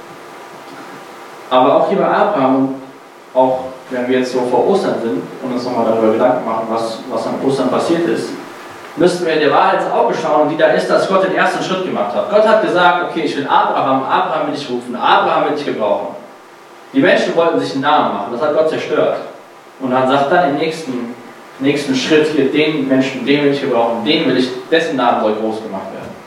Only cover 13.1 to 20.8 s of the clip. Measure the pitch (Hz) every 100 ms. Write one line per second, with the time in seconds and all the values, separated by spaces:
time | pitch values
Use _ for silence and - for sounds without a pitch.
13.1 | 165 143 139 139 - - 139 131 135 127
14.1 | - - 156 147 135 123 123 123 110 -
15.1 | - 175 151 147 143 139 117 104 98 -
16.1 | - - - - - - - - 135 180
17.1 | - 180 165 165 139 139 135 143 151 117
18.1 | 104 - 120 151 156 156 - - 151 -
19.1 | - - - - - - - 131 127 127
20.1 | 139 139 180 180 147 160 -